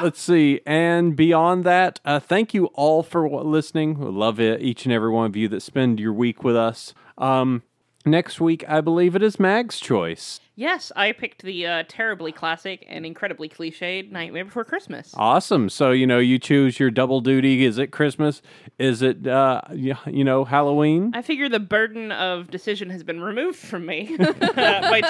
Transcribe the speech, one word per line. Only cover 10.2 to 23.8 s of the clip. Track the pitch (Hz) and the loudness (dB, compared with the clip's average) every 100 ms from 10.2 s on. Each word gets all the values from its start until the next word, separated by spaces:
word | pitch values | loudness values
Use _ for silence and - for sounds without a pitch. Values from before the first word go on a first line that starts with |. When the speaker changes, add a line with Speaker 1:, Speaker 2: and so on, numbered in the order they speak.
| - - _ | -12 -18 _
Speaker 2:
Yes, | - 269 359 - | -8 -6 -6 -8
I | - 202 | -4 -4
picked | - - - | -4 -10 -12
the, | 185 185 170 | -12 -8 -4
uh, | 170 165 | -4 -6
terribly | - 226 196 160 | -6 -6 -6 -10
classic | 160 165 165 190 185 - | -8 -6 -6 -8 -12 -14
and | 156 160 | -14 -12
incredibly | 165 202 151 156 | -8 -8 -8 -12
cliched | - 165 160 175 185 196 | -10 -12 -8 -6 -6 -8
Nightmare | 185 165 160 | -12 -10 -10
Before | 190 240 | -10 -8
Christmas. | 220 359 - - - - | -6 -8 -8 -14 -14 -2
Speaker 1:
Awesome. | 110 151 - 185 101 | 2 2 2 2 0
So, | - 139 | 2 2
you | 127 127 | 4 4
know, | 123 | 4
you | 123 127 | 4 2
choose | - 143 135 120 | 4 4 4 2
your | 131 | 0
double | 113 127 135 | 2 2 0
duty. | 123 135 135 131 | 2 2 4 4
Is | 127 110 | 2 2
it | 139 | -4
Christmas? | - 151 - 151 143 - - - _ | 0 -2 2 -2 -2 -12 -20 -20 _
Is | 131 117 | 0 2
it, | 131 - 131 | 0 0 0
uh, | 131 135 123 - | 2 2 2 -4
y-, | - 131 127 - | -6 -6 -6 -6
you | 135 | 0
know, | 135 131 | 2 2
Halloween? | 131 139 143 147 151 160 208 | 2 2 2 2 4 2 0
Speaker 2:
I | 233 | -4
figure | 247 294 277 | -4 -4 -2
the | 226 | -2
burden | 196 208 220 220 220 | 0 0 0 -4 -8
of | 196 185 180 175 | -4 -4 -4 -8
decision | 180 214 202 190 | -12 -8 -8 -8
has | 185 | -12
been | 160 170 | -10 -8
removed | 180 214 339 - | -8 -6 -6 -6
from | - 190 | -12 -12